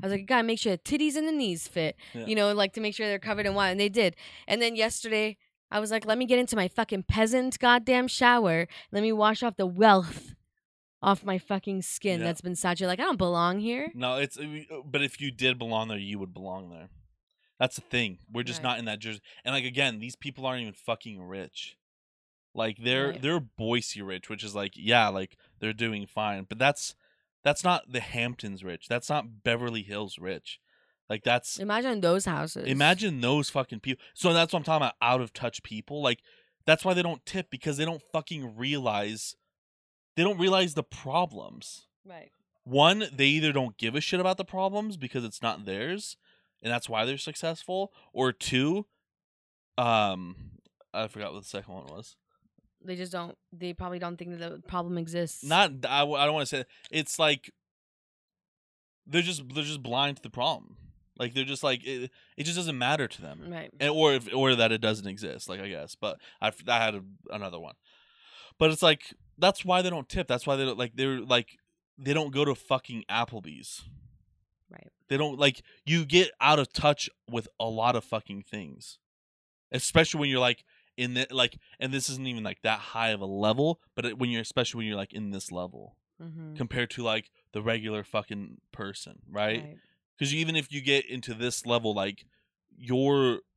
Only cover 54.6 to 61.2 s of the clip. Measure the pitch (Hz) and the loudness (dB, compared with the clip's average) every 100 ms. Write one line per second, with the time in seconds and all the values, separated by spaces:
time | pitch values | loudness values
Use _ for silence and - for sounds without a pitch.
54.6 | - 180 175 175 165 175 165 - 139 170 | -8 -6 -4 -4 -4 -4 -4 -6 2 4
55.6 | 190 135 123 139 147 143 147 156 135 139 | 4 2 0 2 2 4 2 2 -2 -4
56.6 | 123 - - 156 147 - 156 139 - _ | -6 -14 -6 -4 -4 2 4 2 -2 _
57.6 | _ _ _ _ _ _ _ _ _ _ | _ _ _ _ _ _ _ _ _ _
58.6 | _ _ _ _ - 165 175 160 127 139 | _ _ _ _ -2 0 0 -4 -6 -6
59.6 | 147 147 120 123 143 139 113 - 143 139 | -6 -6 -4 0 0 -2 -10 -4 -2 -2
60.6 | 50 - - - _ - | -8 -20 -20 -20 _ 0